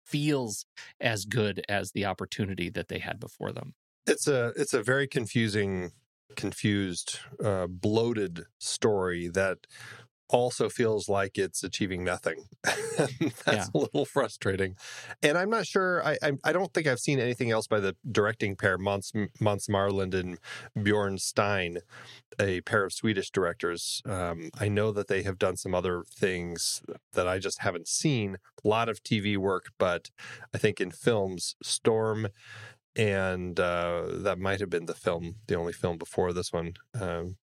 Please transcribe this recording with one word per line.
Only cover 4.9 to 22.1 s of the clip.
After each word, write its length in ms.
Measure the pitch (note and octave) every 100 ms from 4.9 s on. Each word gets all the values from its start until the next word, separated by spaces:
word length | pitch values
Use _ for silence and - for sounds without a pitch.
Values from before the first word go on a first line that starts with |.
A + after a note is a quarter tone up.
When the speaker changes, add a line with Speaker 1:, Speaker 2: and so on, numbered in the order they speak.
| C3+ C#3
Speaker 2:
confusing 840 | C3+ A2 B2 A2+ G#2 G2 F#2 F2 - _ _ _ -
confused, 840 | G2+ - G#2+ G2+ F#2+ F2 - - - -
uh, 240 | G#2+ F#2+ F2+
bloated 760 | F2+ G#2+ A2 A#2 A2 F#2 E2+ - _
story 680 | - - A#2+ G2+ F#2 F2 F2
that 300 | F#2 F#2+ F2+ - - - - - _ -
also 380 | B2 B2 - A2
feels 400 | - A2+ G#2+ F#2
like 300 | G2 G2 -
it's 260 | F#2 -
achieving 400 | F#2+ - G2 F2+
nothing. 420 | F2+ F2+ - D#2+ -
<laughs> 100 | -
That's 840 | - G#4 A4+ A4+ C#3 C3 D#3 - -
Speaker 1:
Yeah. 200 | G#2+ F#2+
Speaker 2:
a 40 | D3+
little 280 | - D3 C3+
frustrating. 720 | C#3+ A#2 - G2+ F#2+ F#2+ F#2+ - - - -
And 160 | D3+ E3
I'm 120 | G3
not 160 | A3+ F3
sure, 360 | G3 F#3 F3
I, 140 | D3+ C#3+
I, 80 | D3 C#3
I 80 | D#3+
don't 200 | E3+ F#3+
think 140 | F3 D#3
I've 120 | B2
seen 180 | - C3+
anything 320 | B2 A#2+ A#2+
else 160 | A2 -
by 120 | A2
the 160 | F#2+ - -
directing 460 | G#2+ G#2 A2+ G#2+ G2
pair, 240 | G2+ F#2
Måns, 320 | F#2+ G2+ - A2 G2 -
Måns 300 | G#2+ G2+ -
Marlund 460 | G2+ G2+ G2 F#2+ F#2
and 240 | F2+ E2+ - - - -
Bjorn 380 | G2+ G#2 G2+ F#2+
Stein, 600 | - - G2+ G2 F2 F2 - - -